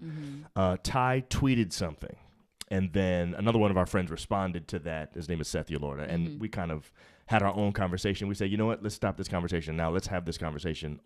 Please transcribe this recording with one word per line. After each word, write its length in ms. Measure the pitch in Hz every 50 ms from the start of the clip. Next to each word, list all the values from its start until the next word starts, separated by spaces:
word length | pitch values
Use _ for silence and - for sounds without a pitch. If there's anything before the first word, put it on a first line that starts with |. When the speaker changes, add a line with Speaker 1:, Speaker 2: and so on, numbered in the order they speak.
| 165
Speaker 1:
Mm-hmm. 380 | 165 151 156 147 143 139 143 156 - -
Speaker 2:
uh, 220 | - 95 92 90 - -
Ty 400 | - - 131 127 127 131 135 131 -
tweeted 420 | - - 139 135 127 120 110 85
something. 440 | - - 98 80 76 - - - - - - - _ _ _ _ _ - - -
And 220 | 101 95 190 180 76
then 400 | 98 95 92 90 87 87 87 87
another 220 | - 101 117 117 113
one 140 | 104 101
of 60 | 95 92
our 80 | 90
friends 260 | - - 98 90 78
responded 560 | 82 - - - 107 98 95 92 85 85 80 -
to 100 | - 87
that. 340 | 73 82 80 78 76 - -
His 160 | - 78 76
name 100 | 87 80
is 60 | 76 -
Seth 200 | - 82 76 -
Ulorda. 400 | 78 71 73 71 69 71 76 -
And 180 | 85 85 85 160
Speaker 1:
Mm-hmm. 120 | 147 147
Speaker 2:
we 100 | 110 107
kind 220 | - 98 87 82
of 200 | 78 76 - - _ _ - - - _ _
had 160 | - 113 107
our 120 | 101 98 90
own 160 | 104 104 101
conversation. 560 | 101 - 95 90 90 92 - 104 95 - 104 98
We 80 | 101
said, 140 | 98 101 98
"You 60 | 101 104
know 80 | 107
what? 180 | 113 110 - 98
Let's 120 | 104 98
stop 200 | - - 98 90 -
this 100 | 95 -
conversation 480 | 101 87 87 85 92 85 78 80 78 82
now. 120 | 82 80
Let's 180 | 85 95 - -
have 180 | 98 90 87
this 120 | 82 78 -
conversation 600 | 87 80 76 73 85 85 78 - 80 76 73 - -